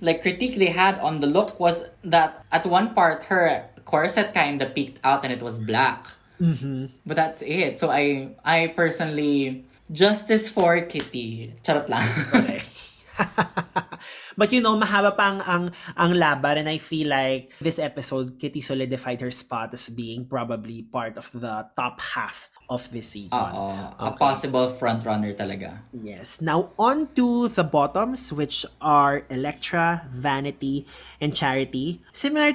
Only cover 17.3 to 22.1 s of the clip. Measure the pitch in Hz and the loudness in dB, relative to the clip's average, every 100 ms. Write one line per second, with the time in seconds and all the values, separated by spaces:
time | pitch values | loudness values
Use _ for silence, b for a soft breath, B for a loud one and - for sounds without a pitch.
17.3 | 131 127 B 160 160 147 147 - 135 127 | -2 -6 B -4 -2 -4 -6 -6 -4 -6
18.3 | - 143 143 131 135 127 127 127 123 123 | -8 -8 -6 -4 -4 -4 -4 -6 -6 -6
19.3 | - - 117 113 123 - 117 113 117 127 | -6 -6 -6 -6 -8 -10 -8 -10 -10 -6
20.3 | 131 117 113 113 113 113 127 113 110 - | -6 -4 -6 -8 -14 -8 -6 -6 -10 -14
21.3 | 120 120 107 110 - 123 - - | -10 -8 -8 -8 -6 -6 -6 -8